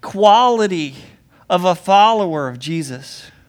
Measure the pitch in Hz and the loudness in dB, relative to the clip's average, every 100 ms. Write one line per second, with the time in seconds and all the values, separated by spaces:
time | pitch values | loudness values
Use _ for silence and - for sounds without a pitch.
0 | - 196 208 214 247 233 208 180 147 131 | -12 2 4 6 4 0 -2 -4 -8 -12
1 | - _ _ _ _ 180 180 170 - 196 | -20 _ _ _ _ -2 0 -2 0 4
2 | 214 226 190 156 135 120 135 165 139 127 | 4 2 -4 -4 -6 -8 -8 -8 -8 -12
3 | 139 - - _ | -16 -20 -20 _